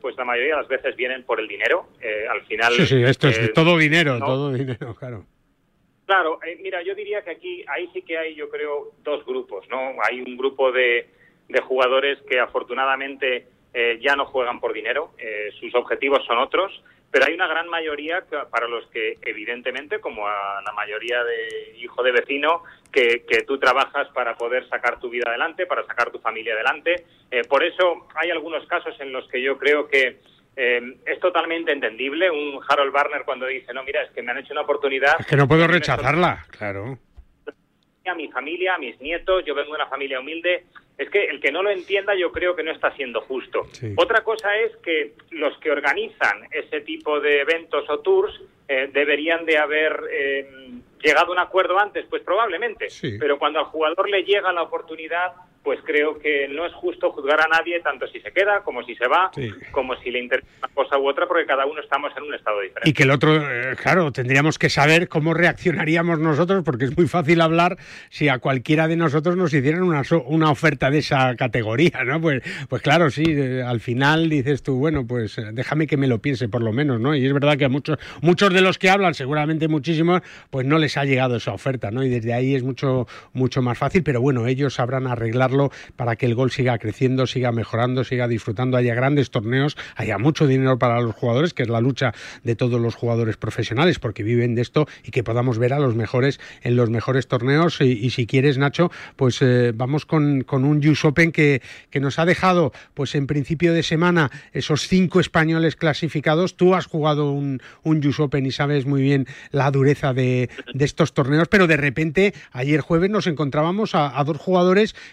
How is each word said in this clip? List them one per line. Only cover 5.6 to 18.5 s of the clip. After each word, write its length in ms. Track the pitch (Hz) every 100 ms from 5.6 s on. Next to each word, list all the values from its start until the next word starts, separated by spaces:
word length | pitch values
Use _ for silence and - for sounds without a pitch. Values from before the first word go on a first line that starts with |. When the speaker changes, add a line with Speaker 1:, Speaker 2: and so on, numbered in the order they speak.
| _ _ _ _
Speaker 1:
Claro, 360 | - 190 160 165
eh, 140 | 160 175
mira, 220 | 190 185
yo 120 | 175 196
diría 260 | 202 208
que 80 | 185
aquí, 340 | 160 180 175 -
ahí 200 | 143 175
sí 100 | 185
que 160 | 180 165
hay, 160 | 160
yo 140 | 151 147
creo, 440 | 147 151 143 - -
dos 200 | 151 135
grupos, 440 | 120 131 123 98 -
¿no? 240 | 127 131 123 110
Hay 120 | 123
un 160 | 127 123
grupo 360 | 135 135 131
de, 360 | 127 123 120 - _ _ _ _
de 120 | 123
jugadores 580 | - 131 127 131 139 135 -
que 120 | 127
afortunadamente, 1080 | 117 127 117 123 135 135 139 135 131 123 - _ _
eh, 280 | 123 117 113
ya 160 | 135 143
no 100 | 123
juegan 320 | 131 120 120
por 140 | 117
dinero, 400 | 107 110 131 165 -
eh, 320 | 113 104 104 -
sus 120 | 117 156
objetivos 480 | - 117 139 135 -
son 120 | 120
otros, 440 | 135 160 190 - _ _ _
pero 160 | 151 147
hay 80 |
una 120 | 170 175
gran 220 | 156 170
mayoría 540 | 170 160 147 151 180 -
que, 80 | 147 127